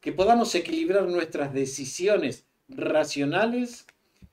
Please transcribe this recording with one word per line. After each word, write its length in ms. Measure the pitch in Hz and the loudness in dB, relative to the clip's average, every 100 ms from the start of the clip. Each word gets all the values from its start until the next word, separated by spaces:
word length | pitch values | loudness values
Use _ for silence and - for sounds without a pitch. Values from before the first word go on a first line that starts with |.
Que 120 | 151 | -6
podamos 420 | 139 196 233 226 | 0 4 6 4
equilibrar 540 | 175 165 160 165 196 180 | 0 -2 -2 2 2 2
nuestras 460 | 175 165 156 143 | -2 -4 -4 -4
decisiones 880 | 135 135 - 131 - 185 202 143 - _ _ _ | -2 -4 -4 -10 -4 2 2 0 -6 _ _ _
racionales 1160 | - - - 147 143 143 175 226 247 247 - - _ _ _ - | -8 0 0 0 -2 0 2 0 0 -4 -8 -20 _ _ _ -20